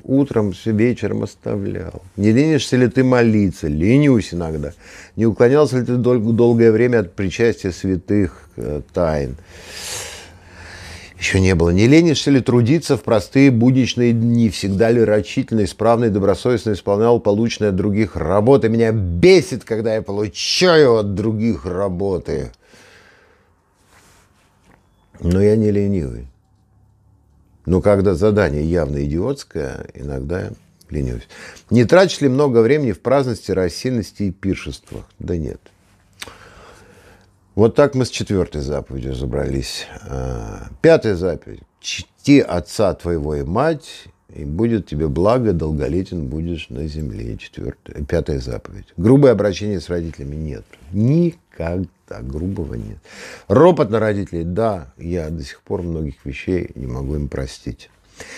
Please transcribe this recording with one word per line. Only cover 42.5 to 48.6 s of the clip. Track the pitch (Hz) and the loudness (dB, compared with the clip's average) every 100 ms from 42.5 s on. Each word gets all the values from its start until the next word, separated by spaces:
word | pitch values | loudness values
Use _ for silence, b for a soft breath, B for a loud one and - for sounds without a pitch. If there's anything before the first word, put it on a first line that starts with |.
| 87 - - 95 80 | -2 -6 -2 0 0
твоего | 87 85 73 73 | -4 -4 -4 -6
и | |
мать, | 71 95 151 156 - - - _ _ | -4 -2 -2 -2 -8 -20 -20 _ _
и | - 73 | -14 -10
будет | 78 117 113 - | -4 -2 -2 -4
тебе | 73 78 | -4 -2
благо, | 69 95 127 113 | 0 2 2 0
долголетен | 85 78 78 67 85 92 90 69 | -2 -2 -4 -2 -4 -4 -8 -8
будешь | 76 85 82 - | -6 -6 -8 -10
на | 60 78 | -10 -8
земле». | 76 76 101 58 55 | -8 -10 -10 -10 -12
Четвёртая, | - - - - - - | -14 -12 -12 -12 -16 -12
пятая | 73 85 76 71 | -4 -4 -2 -6
заповедь. | 62 55 | -6 -10